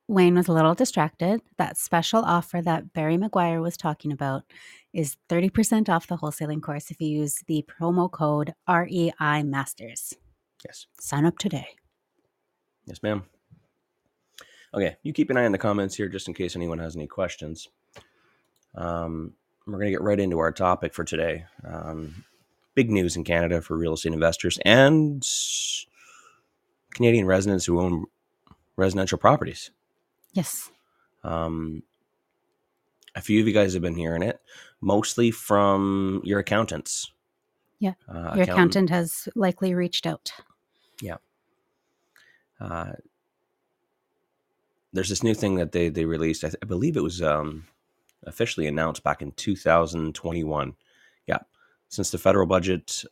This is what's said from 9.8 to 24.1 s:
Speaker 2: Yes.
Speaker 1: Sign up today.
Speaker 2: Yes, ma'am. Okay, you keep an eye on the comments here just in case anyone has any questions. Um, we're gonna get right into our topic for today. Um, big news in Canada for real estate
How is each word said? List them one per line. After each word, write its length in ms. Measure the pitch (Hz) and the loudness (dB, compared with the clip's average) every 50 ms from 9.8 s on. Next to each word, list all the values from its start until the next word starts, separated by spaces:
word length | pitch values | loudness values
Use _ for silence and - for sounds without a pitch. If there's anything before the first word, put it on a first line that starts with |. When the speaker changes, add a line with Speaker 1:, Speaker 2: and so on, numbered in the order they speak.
| 110 117 117 - - - - - _ _ _ _ _ _ _ _ - | -14 -14 -14 -12 -12 -14 -14 -18 _ _ _ _ _ _ _ _ -20
Speaker 2:
Yes. 220 | - - - - _ _ - | -18 -18 -20 -20 _ _ -16
Speaker 1:
Sign 240 | - - 143 143 151 | -10 -4 0 2 2
up 140 | 170 175 - | 2 2 0
today. 300 | - 202 165 131 131 - - _ _ _ _ _ _ _ _ _ _ _ _ _ _ _ _ _ _ _ _ _ - | -4 -6 -6 -6 -10 -12 -18 _ _ _ _ _ _ _ _ _ _ _ _ _ _ _ _ _ _ _ _ _ -20
Speaker 2:
Yes, 180 | - 98 - | -18 -12 -6
ma'am. 220 | - 107 107 101 92 - _ _ _ _ - _ _ _ _ _ _ _ _ _ _ _ _ _ _ _ _ - - _ _ - - _ - | -4 -4 -4 -4 -6 -12 _ _ _ _ -20 _ _ _ _ _ _ _ _ _ _ _ _ _ _ _ _ -20 -20 _ _ -20 -16 _ -4
Okay, 220 | 101 98 80 - _ | -2 -2 -2 -2 _
you 100 | - 147 | -10 -4
keep 180 | 147 - 151 - | -2 0 0 2
an 60 | 131 | 2
eye 100 | 127 120 | 2 2
on 60 | 113 | 2
the 60 | 98 95 | 2 0
comments 380 | - 107 101 104 98 98 - | 0 0 0 0 -2 -4 -4
here 120 | - 104 92 | -6 -6 -6
just 200 | 92 95 - - | -6 -8 -10 -10
in 60 | 87 | -8
case 200 | - 92 87 - | -6 -6 -6 -6
anyone 240 | 90 85 85 82 82 | -6 -6 -6 -6 -6
has 160 | 82 82 78 | -8 -8 -10
any 120 | 85 73 69 | -10 -12 -8
questions. 600 | - - 95 85 - - 78 76 80 - - - _ _ _ _ - - - _ _ _ _ _ _ _ _ _ _ _ _ _ - | -6 -4 -4 -4 -6 -8 -12 -12 -12 -14 -16 -20 _ _ _ _ -20 -20 -20 _ _ _ _ _ _ _ _ _ _ _ _ _ -12
Um, 560 | - 85 85 85 85 85 82 82 80 80 - - _ _ _ _ _ - | -8 -6 -6 -4 -4 -6 -6 -8 -8 -10 -10 -14 _ _ _ _ _ -14
we're 120 | 101 104 92 | -10 -6 -4
gonna 120 | 104 104 | -2 -2
get 120 | 95 - | -2 0
right 180 | 90 104 104 101 | 0 2 2 2
into 180 | 101 92 85 82 | 2 2 2 2
our 140 | 82 82 | 2 2
topic 420 | 78 - 95 90 90 - 87 82 - | 0 2 2 2 2 2 0 -4 -4
for 80 | - 85 | -6 -6
today. 400 | - - 80 80 82 78 82 85 85 _ - - | -4 -2 -2 -2 -2 -2 -6 -8 -14 _ -18 -16
Um, 580 | 85 82 80 80 80 80 80 80 76 80 95 - _ _ _ _ _ _ _ _ _ - | -12 -12 -10 -10 -10 -10 -10 -10 -12 -14 -16 -20 _ _ _ _ _ _ _ _ _ 2
big 160 | 139 127 113 | 2 2 4
news 260 | 107 98 90 85 82 | 4 2 2 0 -2
in 80 | 85 78 | -2 -2
Canada 360 | 80 85 85 85 82 87 82 | 0 2 2 2 2 0 -2
for 140 | 80 - 82 | -2 -2 -4
real 180 | 82 85 82 80 | -2 -2 -2 -2
estate 180 | 78 - 82 | -2 -2 -2